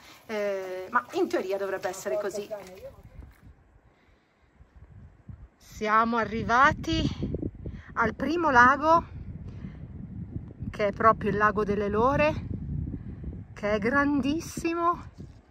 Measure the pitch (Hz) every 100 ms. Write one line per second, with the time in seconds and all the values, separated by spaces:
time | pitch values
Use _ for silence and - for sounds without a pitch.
0 | - - - 220 202 196 190 185 185 247
1 | 247 339 359 330 185 190 196 190 190 185
2 | 202 208 202 202 208 208 185 185 539 -
3 | - - - - - - _ _ _ _
4 | _ _ _ _ _ _ - - - -
5 | - - - - - _ - - 214 220
6 | 233 233 208 226 208 233 285 311 - 320
7 | 302 - - - - - - - - -
8 | 226 - 269 339 320 247 247 277 311 330
9 | - - - - - - - - - -
10 | - - - - - - - - 208 196
11 | 226 220 208 196 214 202 202 208 202 208
12 | 247 285 294 311 - - - - - -
13 | - - - - - - 208 214 208 277
14 | 285 285 254 320 - - 330 339 339 349
15 | - - - - -